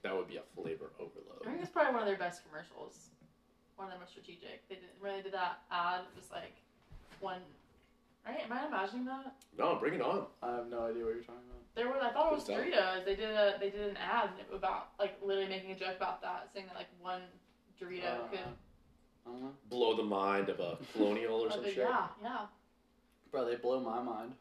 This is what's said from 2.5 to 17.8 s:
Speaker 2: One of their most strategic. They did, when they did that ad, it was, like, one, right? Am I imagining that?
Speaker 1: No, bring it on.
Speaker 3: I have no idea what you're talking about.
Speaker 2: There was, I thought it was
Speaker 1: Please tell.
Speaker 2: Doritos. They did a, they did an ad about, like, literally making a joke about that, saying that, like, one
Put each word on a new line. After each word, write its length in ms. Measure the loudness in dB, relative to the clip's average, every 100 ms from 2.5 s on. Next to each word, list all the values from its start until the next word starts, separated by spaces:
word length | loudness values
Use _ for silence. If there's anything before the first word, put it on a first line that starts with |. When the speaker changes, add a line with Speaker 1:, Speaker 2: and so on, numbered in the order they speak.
| -14 -14 -14 -14 -16 -20 -20 -20 _ _ _ _
Speaker 2:
One 120 | -12 -10
of 40 |
their 60 | -10
most 120 | -14
strategic. 560 | -16 -16 -16 -14 -16 _
They 60 |
did, 140 | -14 -14 -6
when 160 | -4 -4
they 40 |
did 120 | -4
that 260 | 0 0 0 -2
ad, 300 | 2 2 2
it 140 | -4
was, 160 | -14 -10
like, 240 | -10 -10 -16 _ _ _ -18 -18 -8
one, 220 | -6 -6 -10 -20 _ -20 _ _ _ _
right? 140 | -6 -4
Am 80 | -2
I 120 | -2 0
imagining 380 | 0 -2 -2
that? 280 | -4 -6 -8 -16 -14 0
Speaker 1:
No, 160 | 2
bring 200 | 4 2
it 60 | 2
on. 240 | 2 0 -2 -6
Speaker 3:
I 140 | -4
have 120 | -2 -2
no 180 | -2
idea 180 | 0 0
what 120 | 0
you're 80 | -2 -6
talking 160 | -16 -14
about. 120 | -16 -10
Speaker 2:
There 120 | -2 0
was, 100 | 2
I 80 | 2
thought 200 | 6 6
it 40 |
was 80 | 4
Speaker 1:
Please 100 | 2
tell. 80 | 0 4 4 4
Speaker 2:
Doritos. 100 | 2
They 100 | 0
did 140 | 0 2
a, 240 | 6 6 6
they 100 | -2
did 200 | -2 -4
an 80 | -2
ad 320 | 2 2 2 -2 -8
about, 360 | -2 0 0 -6 -2
like, 200 | -2 0
literally 280 | 0 2 2
making 220 | -2 -6
a 40 |
joke 220 | -6 -4 -2
about 240 | -2 -2
that, 280 | -4 -6 -6
saying 140 | -10 -10
that, 80 |
like, 120 | -10 -12 -8
one 200 | -4 -4 -6 -18 -20 _ _ -12